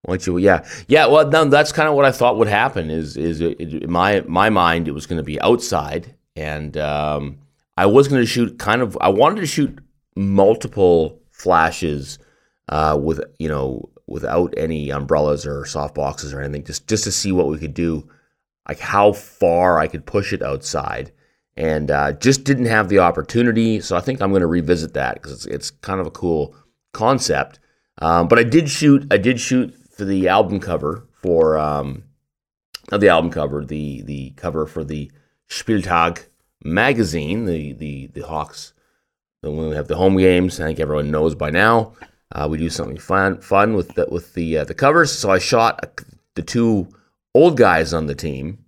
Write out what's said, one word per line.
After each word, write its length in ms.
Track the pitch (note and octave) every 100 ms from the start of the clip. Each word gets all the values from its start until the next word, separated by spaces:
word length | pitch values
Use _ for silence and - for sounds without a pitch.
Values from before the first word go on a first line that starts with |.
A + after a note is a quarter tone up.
Why 120 | - F#2
don't 100 | F#2
you, 120 | F2
yeah. 260 | G2 E2 - - G2
Yeah, 180 | D3 C#3
well, 220 | D3+ C#3+
no, 160 | D#3+
that's 260 | D3 C#3+ D3+
kinda 200 | - D#3
what 120 | C#3+ C#3
I 40 |
thought 260 | A#2+ A#2+ G#2+
would 100 | G#2+
happen 420 | G2+ C3 G2+ D#2
is, 260 | D#2+ D2+ C2+
is 240 | E2 D#2
it, 200 | E2+ -
it, 220 | E2+ D#2
in 80 | -
my, 320 | F2 F#2+ G2+ -
my 240 | E2+ G#2+
mind, 380 | G2+ E2+ E2 D#2
it 40 |
was 140 | C#2+ -
gonna 160 | E2+
be 180 | D2 D2+
outside, 760 | F#2+ A#2+ - F2 D2 D#2 - _ _
and, 420 | - D2+ D2+ D2+ D2+
um, 580 | D2+ D2 D2+ D2 C#2+ C#2+ _ _ _ -
I 100 | G2
was 220 | A#2+ C#3
gonna 180 | C3+ A#2
shoot 320 | B2+ A2+ -
kind 240 | G#2 A#2
of, 160 | A#2 -
I 100 | F#2
wanted 300 | G2 D3 G#3
to 40 | D#3+
shoot 320 | - C#3+ - _ _ _ -
multiple 1040 | G2 G2 G2 A2+ - G#2 F2+ E2+ D#2 - _
flashes, 880 | _ F#2 E2+ E2 - E2 D2 C2+ - _ _ _ _ -
uh, 280 | D2+ D#2 D2+
with, 200 | C#2+ D2+ - _
you 100 | D#2+
know, 400 | D2 C2+ B1+ G1+ _ -
without 440 | C#2 - E2+ F2 -
any 340 | D#2+ D#2+ C#2+
umbrellas 560 | C#2+ C#2 D2+ D2+ D2 D2
or 180 | C#2+ C#2
soft 280 | D2+ D2
boxes 380 | D2 C#2+ C#2 C#2+
or 80 | C#2
anything, 240 | C#2 D2
just, 240 | C#2+ D#2 -
just 160 | G#2+
to 80 | -
see 180 | - G2
what 160 | F#2 D2
we 100 | D2+
could 160 | D#2
do, 340 | C#2+ E2+ D#2 - _ _ _ _ _ -
like, 100 | D2
how 320 | - G2+ G2+
far 680 | F#2+ - _ F2+ E2+ F2+ E2+
I 80 | D#2
could 200 | D#2 -
push 260 | G#2 G2
it 100 | F#2+
outside, 680 | - C#2 - D2+ C2+ A#1 C#2 _ _ _ _ -
and, 340 | D#2+ D#2 D2
uh, 220 | C#2+ D2
just 320 | D2 B2+ C3+
didn't 220 | C#3 C3+ A#2+
have 220 | A2 F#2+
the 120 | G2
opportunity, 800 | F2 E2+ D2 A#2 A#2+ A2+ A2+ G#2+
so 160 | - F2
I 40 |
think 220 | G#2+ C3
I'm 100 | G2
gonna 140 | F#2+ E2+
revisit 480 | F2 D2+ F2 D#2+
that, 260 | C#2+ B1+ -
'cause 120 | D2+
it's, 140 | C2+ -
it's 240 | D2 -
kind 300 | _ - F#2+
of 60 | E2
a 40 |
cool 440 | - F2+ D#2+ C#2 _ _ _ _
concept. 640 | - A2+ C3 - C#2 - _ _ _ _ -
Um, 280 | D#2+ E2+ E2+
but 100 | A#2
I 60 |
did 260 | A#2 D3+ D3
shoot, 360 | - D3+ C#3 C#3+
I 80 | -
did 200 | G#2 A#2+
shoot 340 | - B2+ B2 - _
for 140 | - G2
the 220 | G2 F2+
album 320 | F#2+ G2 G2+
cover 440 | F#2 D#2+ C#2+ G2 -
for, 460 | _ F#2+ E2 D#2+ D#2
um, 460 | D2+ D2 C#2 C2+ - _ _ _ _ _ _ - -
not 100 | G2+
the 80 | G2
album 200 | E2 E2+
cover, 320 | D#2+ D2 D2
the, 360 | C#2+ D2+ D2 C2+
the 280 | G1+ C#2+ C2 C#2
cover 280 | E2+ D#2 D2+
for 160 | -
the 260 | D2 D2+ C#2+ _ _ _ _
Spieltag 720 | - - G#2+ F2 F2 E2+ E2+ - _ _ _
magazine, 800 | - F2 B2 A#2 F#2 D#2+ D2 G#2
the, 280 | G#2+ E2 D2
the, 320 | A#1+ D2+ C#2 C2+
the 80 | -
Hawks, 500 | D2 D#2+ D2+ - - _ _ _ _ _ _ _
the, 80 | D2
when 180 | D#2 D#2
we 60 |
have 140 | D2+ -
the 80 | D#2+
home 200 | F#2+ F#2+
games, 420 | F#2 F2+ F#2 -
I 40 |
think 160 | D#2 D2+
everyone 300 | D2+ D2+ D2
knows 240 | D2+ D#2+
by 160 | D2+ D2+
now, 420 | E2 G#2+ A#2 A2 _ - _ _
uh, 140 | - D2+
we 60 | D#2
do 140 | E2
something 260 | - - -
fun, 440 | - F#2+ F#2+ F#2
fun 320 | - G2 G#2
with 200 | G#2+ E2+ -
the, 100 | -
with 220 | F2 -
the, 240 | - E2 D#2
uh, 60 |
the 80 | D2
covers. 380 | - C#3 D#3+ D#3
So 180 | - G2+
I 80 | F#2
shot 420 | - A#2+ A2+ -
a, 60 | - - - _ _ -
the 60 |
two 460 | - A#2+ A#2 G#2 F2 _ _ _ _
old 240 | B2+ E3+ C#3
guys 340 | G#2 E2 D#2+
on 140 | E2 D2+
the 80 |
team 500 | C#2 D#2+ C2+ D2 G2+